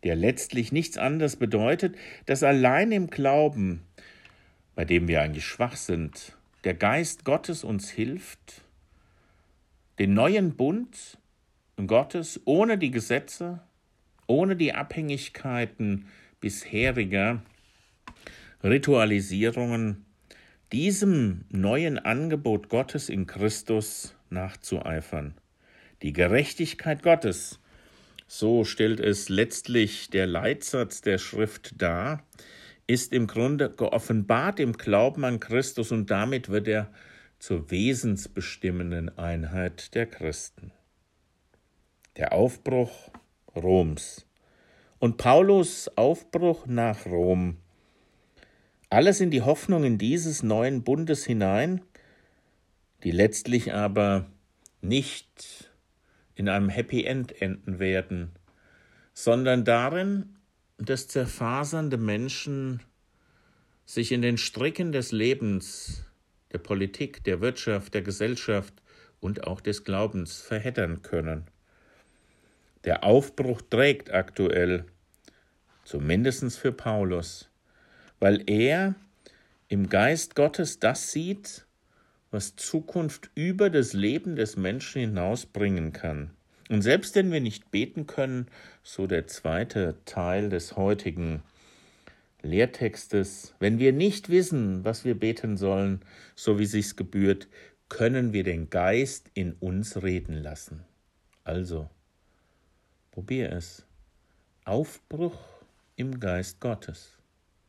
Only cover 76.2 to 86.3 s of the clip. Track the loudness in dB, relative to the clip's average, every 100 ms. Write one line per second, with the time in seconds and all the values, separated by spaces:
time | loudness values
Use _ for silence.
76.2 | 2 0 -4 -2 -4 -2 -4 -2 0 -2
77.2 | -6 -14 -20 _ _ _ _ _ -20 _
78.2 | 4 4 2 2 4 4 0 -2 -10 _
79.2 | _ _ _ _ _ -2 2 4 4 2
80.2 | -2 2 2 2 -6 0 0 0 -4 -6
81.2 | -4 -6 -10 -18 -20 _ _ _ _ _
82.2 | _ -8 -8 -10 -6 -4 -4 -4 -4 -6
83.2 | -16 -6 -4 2 4 4 2 0 0 0
84.2 | -4 -2 -2 -2 -4 -4 -6 -4 -4 -2
85.2 | -2 -4 -6 -4 0 0 -2 -6 -6 -6
86.2 | -10